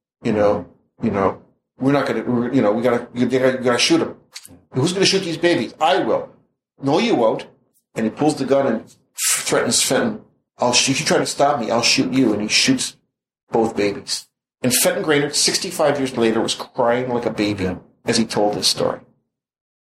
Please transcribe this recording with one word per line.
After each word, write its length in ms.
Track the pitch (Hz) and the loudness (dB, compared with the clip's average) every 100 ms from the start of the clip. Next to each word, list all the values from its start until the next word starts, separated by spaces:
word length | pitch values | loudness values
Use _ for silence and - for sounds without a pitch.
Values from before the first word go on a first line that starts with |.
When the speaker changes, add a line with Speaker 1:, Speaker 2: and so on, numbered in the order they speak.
| _ _ | _ _
Speaker 1:
You 100 | 120 | -2
know, 340 | 104 104 104 - _ _ _ | 2 2 2 -4 _ _ _
you 80 | 113 | -2
know, 320 | 98 95 - - _ _ - | 0 0 -2 -12 _ _ -4
we're 140 | 131 | 0
not 140 | 143 123 | 2 0
gonna, 160 | 113 | -2
we're, 300 | 113 120 120 | -2 -2 0
you 80 | 135 | 2
know, 100 | 104 | 2
we 100 | 113 | 2
gotta, 260 | 120 117 - | 0 0 -2
you 120 | 120 117 | -2 0
gotta, 260 | 127 127 | 2 2
you 120 | 120 | 2
gotta 140 | 123 120 | 0 0
shoot 240 | - 165 | 2 2
'em." 140 | - - _ - - - _ | 0 -8 _ -20 -20 -20 _
"Who's 200 | 127 160 | -2 -2
gonna 140 | 190 180 | 0 0
shoot 140 | 190 | 0
these 140 | 170 151 | -2 -2
babies?" 360 | 175 143 104 - | 0 0 -2 -2
"I 180 | 156 190 | 0 2
will." 300 | 117 95 - _ _ _ _ _ | 0 -2 -4 _ _ _ _ _
"No, 160 | 139 165 | 0 2
you 160 | 233 | 2
won't." 320 | 147 113 135 - _ _ _ _ | 2 2 0 -6 _ _ _ _
And 100 | - | -4
he 60 | 110 | -4
pulls 260 | - 147 147 | 0 0 0
the 80 | |
gun 220 | 127 139 127 | 0 2 2
and 300 | 110 - _ _ - | -2 -8 _ _ -6
threatens 640 | - - - 147 120 113 | -2 -2 0 0 0 0
Fenton. 400 | - 127 117 104 - _ _ - | 0 0 0 -4 -14 _ _ -4
"I'll 160 | 123 | 0
shoot, 260 | 117 131 135 | 2 2 0
you 60 | 156 | 0
try 100 | 165 | 0
to 100 | 135 | 0
stop 340 | - 143 143 | 0 2 2
me, 100 | 107 | -2
I'll 100 | 117 | 0
shoot 320 | - - 127 | 2 0 0
you." 220 | 131 120 | 2 2
And 80 | 104 | 0
he 60 | 107 | 0
shoots 500 | - - 131 - - _ _ _ _ _ | 0 2 0 -4 -12 _ _ _ _ _
both 240 | 117 107 | 0 0
babies. 540 | - 101 98 - - - _ _ _ | 0 -2 -4 -8 -10 -10 _ _ _
And 120 | 247 | 0
Fenton 280 | - - 202 | 2 0 0
Grainert, 320 | 160 143 143 | 2 2 0
sixty-five 640 | - - - 185 - 147 131 | 0 -2 -2 -4 0 0 0
years 160 | 127 123 | -2 0
later, 240 | 113 110 | 2 2
was 120 | 107 | -2
crying 540 | - - - 120 123 127 | -6 -6 -2 0 0 -2
like 160 | 120 | -4
a 60 | 113 | -4
baby 340 | 110 104 98 | -2 -2 -2
Speaker 2:
Yeah. 120 | 92 87 - _ | -4 -6 -14 _
Speaker 1:
as 140 | - 117 | -2 0
he 80 | 110 | 0
told 260 | 117 104 | 0 0
this 140 | 80 - | -2 -4
story. 320 | - - - - _ _ _ _ _ _ _ | -2 -4 -4 -14 _ _ _ _ _ _ _